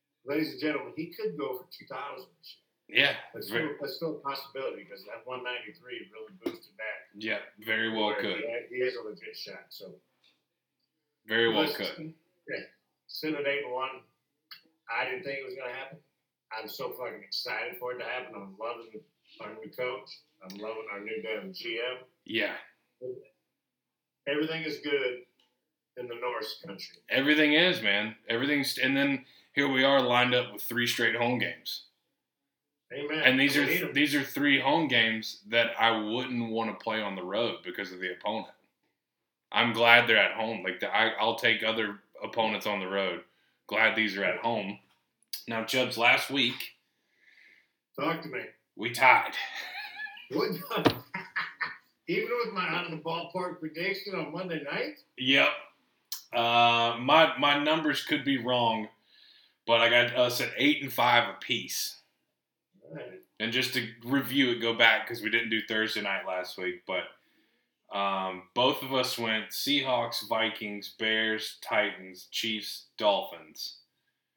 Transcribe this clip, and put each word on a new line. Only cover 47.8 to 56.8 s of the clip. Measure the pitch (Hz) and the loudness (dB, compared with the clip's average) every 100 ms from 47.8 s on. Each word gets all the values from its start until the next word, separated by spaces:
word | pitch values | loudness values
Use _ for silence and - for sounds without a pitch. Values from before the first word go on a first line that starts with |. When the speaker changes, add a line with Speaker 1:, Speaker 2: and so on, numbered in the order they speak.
| _ 135 | _ -4
Speaker 1:
Talk | 151 165 | -2 -2
to | - | -6
me. | 120 - - _ - | -10 -10 -16 _ -6
Speaker 2:
we | 117 | -6
tied. | 120 127 120 - - - - - 784 831 784 831 831 - | 6 8 8 4 -4 -8 -10 -12 -12 -12 -10 -10 -12 -6
Speaker 1:
What | - 440 | -2 -2
the? | - 554 208 - - | -4 -4 2 2 2
<laughs> | - - - - - - - - _ _ - | -4 -12 -8 -6 -8 -8 -10 -10 _ _ -2
Even | 403 453 240 | -2 0 -2
with | 208 | -2
my | 190 165 | -2 -2
out | 156 170 | -2 -4
of | |
the | 160 | -6
ballpark | 165 165 170 185 180 - | -6 -6 -6 -6 -6 -6
prediction | 160 165 190 196 202 180 | -8 -4 -4 -4 -6 -6
on | 147 | -6
Monday | 170 185 156 | -6 -6 -6
night? | 143 196 294 - _ - | -4 -4 -6 -8 _ -4
Speaker 2:
Yep. | 131 139 139 - - _ _ _ _ - - | 4 6 4 0 -10 _ _ _ _ -12 -2
Uh, | 120 117 120 120 117 | 0 4 8 8 8